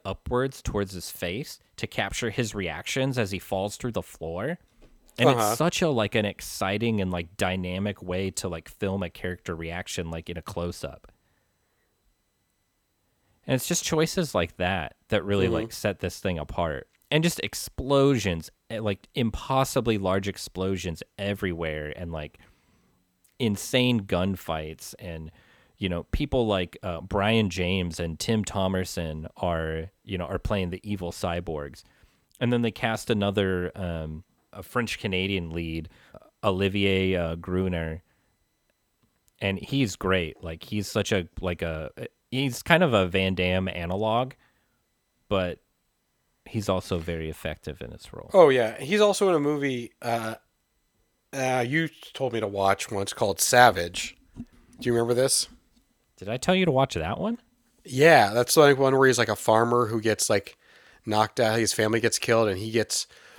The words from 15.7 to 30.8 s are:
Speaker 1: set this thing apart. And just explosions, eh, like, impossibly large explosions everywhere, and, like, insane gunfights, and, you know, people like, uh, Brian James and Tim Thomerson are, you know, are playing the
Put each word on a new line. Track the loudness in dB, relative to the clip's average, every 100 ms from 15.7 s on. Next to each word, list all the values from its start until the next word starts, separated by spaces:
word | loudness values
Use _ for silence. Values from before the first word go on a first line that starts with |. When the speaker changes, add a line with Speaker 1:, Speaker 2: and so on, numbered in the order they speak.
Speaker 1:
set | -4 -4 -2
this | -6 -4
thing | -4 -4
apart. | -4 -4 -2 -4 -10 _ _
And | 0
just | 2 0
explosions, | -6 -8 -10 -8 2 4 6 4 2 -2 -6 -16 -10
eh, | -4
like, | -2 -2 -4
impossibly | -2 -2 -2 -2 0 2 0 2 2
large | 2 0 0
explosions | -6 -8 -4 -2 -2 -4 -8 -10 -6
everywhere, | -4 -2 -2 -2 -4 -4 -6 -8
and, | -8
like, | -8 -10 -14 -20 _ _ _ _ _ _ _ _ -4
insane | -2 -2 0 2 2 2
gunfights, | 0 0 0 -2 -6 -6 -6 -12 -16 -14
and, | -12 -12 -14 -18 _ _ _ -6
you | -4
know, | -4 -4
people | -4 0 0 2
like, | 0 -2 -6
uh, | -10 -8
Brian | -4 0 2 4 2
James | 0 0 0 -2 -4
and | -6 -4
Tim | -2 -2 -2
Thomerson | -2 -2 -2 -4 -6 -6 -8 -12 -6
are, | -2 -2 -2 -6 -8 -14 -8
you | -8
know, | -4
are | -6
playing | -2 -2 -2
the | -6